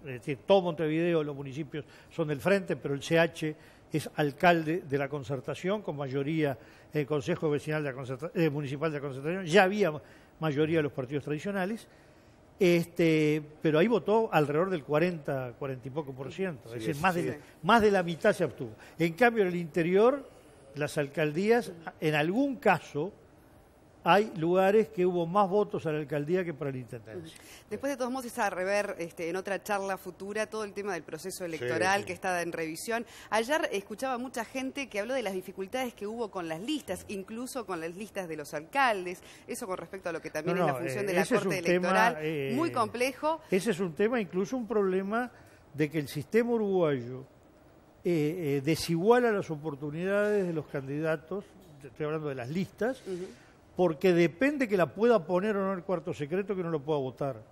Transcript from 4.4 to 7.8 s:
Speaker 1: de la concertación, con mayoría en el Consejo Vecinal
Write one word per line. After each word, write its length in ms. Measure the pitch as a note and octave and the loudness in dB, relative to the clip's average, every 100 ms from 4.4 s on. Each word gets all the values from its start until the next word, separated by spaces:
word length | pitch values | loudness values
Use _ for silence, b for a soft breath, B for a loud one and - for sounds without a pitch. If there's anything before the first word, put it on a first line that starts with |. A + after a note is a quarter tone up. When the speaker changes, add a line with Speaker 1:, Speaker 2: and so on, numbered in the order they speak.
| F3+ E3+ D#3 F3 E3 | 6 6 2 -4 -2
Speaker 1:
de 80 | C#3 | -2
la 100 | C#3 | -2
concertación, 760 | D3 C3+ C#3 C#3+ C#3+ F3+ G#3+ | -6 -6 -6 -6 -6 -4 -4
con 120 | G3 C#3+ | -4 -6
mayoría 640 | C#3+ C3+ C#3 D#3+ D3 C3 B B B | -4 -4 -2 0 0 -2 B B B
en 100 | D3 | -6
el 40 | C#3 | -2
Consejo 420 | D3+ C#3+ E3+ D#3+ | -2 -2 -2 0
Vecinal 320 | C#3+ D3+ D3+ | -2 -2 -4